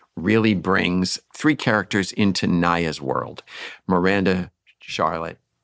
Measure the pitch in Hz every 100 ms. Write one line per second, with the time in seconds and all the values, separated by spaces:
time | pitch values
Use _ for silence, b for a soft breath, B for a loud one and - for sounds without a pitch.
0 | b - 85 110 110 98 82 95 90 92
1 | 90 - _ - 151 151 - 107 95 104
2 | 92 - 104 90 92 87 85 85 82 76
3 | 67 67 64 - - B B B B 92
4 | 90 101 95 90 90 _ _ _ - -
5 | 82 82 82 - _ _